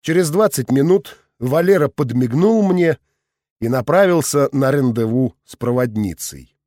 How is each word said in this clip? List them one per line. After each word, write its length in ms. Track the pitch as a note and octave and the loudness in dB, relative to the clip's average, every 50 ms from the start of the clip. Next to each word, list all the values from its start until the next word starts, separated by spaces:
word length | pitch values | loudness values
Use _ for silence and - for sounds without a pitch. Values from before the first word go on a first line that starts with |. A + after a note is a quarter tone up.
Через 300 | _ - D#3+ F3+ F#3 D#3 | _ 0 0 0 0 0
двадцать 400 | D3+ F#3+ A3 G3 - - B2 - | 0 0 0 0 0 -4 -4 0
минут 480 | C3 C3+ C#3 E3 F#3 G3 - - - _ _ _ _ _ | 0 0 2 2 2 0 0 -4 -20 _ _ _ _ _
Валера 500 | A#2 B2+ C3+ E3 E3+ F3+ G3 F3+ D3+ C3 | -6 -2 0 0 2 2 2 2 2 -2
подмигнул 720 | - - D3 A#2+ A#2 B2+ B2+ A#2+ A#2 D3 F3+ G#3+ A3+ A3 | -2 -4 -4 -2 0 -2 -2 0 0 2 2 2 2 2
мне 360 | G#3 F#3+ F3+ F3+ F3 E3 D#3+ - _ _ _ _ _ _ _ _ _ _ _ _ | 2 2 2 2 2 0 0 -4 _ _ _ _ _ _ _ _ _ _ _ _
и 80 | A2+ A2+ | -4 -2
направился 800 | B2 C3+ A2+ - D#3 F#3 G3+ F#3 F3 E3 C#3+ - - C#3+ C#3 C3+ | -2 -2 -2 0 2 2 4 4 2 0 0 0 0 0 0 0
на 180 | - C#3 C3+ C3 | 0 0 0 0
рандеву 680 | C3+ C#3+ C3+ B2+ A2 A#2 A2+ A2 A#2 B2+ C3 A#2 - _ _ | 0 0 0 0 0 -2 -2 -2 0 -2 -2 -2 -6 _ _
с 120 | _ - | _ -14
проводницей. 960 | _ - A#2 A#2+ B2+ B2+ B2 G#2+ G#2+ G#2 F#2+ D#2+ - - - - C#2 B1+ _ _ _ _ | _ -6 -4 -2 -2 -2 -2 -4 -4 -4 -4 -6 -10 -14 -16 -16 -18 -20 _ _ _ _